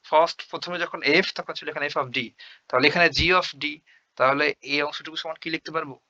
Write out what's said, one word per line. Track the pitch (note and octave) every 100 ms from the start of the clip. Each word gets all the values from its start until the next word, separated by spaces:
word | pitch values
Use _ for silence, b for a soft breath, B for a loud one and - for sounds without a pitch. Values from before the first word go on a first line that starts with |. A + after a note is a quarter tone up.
| -
ফার্স্ট, | D#3 E3 - -
প্রথমে | E3 E3+ F3
যখন | E3+ F3 C#3 D#3+
F, | F3+ -
তখন | F3 D#3
ছিল | D3
এখানে | D3 C#3+
F | D3+
of | C3 B2+
D। | A2+ _ B B _
তাহলে | B2+ D3
এখানে | F3 E3+ C#3+
G | D#3+ F3+
of | - C#3+
D, | D3 D3+ _ b b -
তাহলে | B2+ C#3 D3+ - C3+
এই | C#3+ D3
অংশটুকু | - D#3 D#3+
সমান | E3 D#3+
কি | E3+ D#3+
লিখতে | - D#3+
পারবো? | D3+ B2+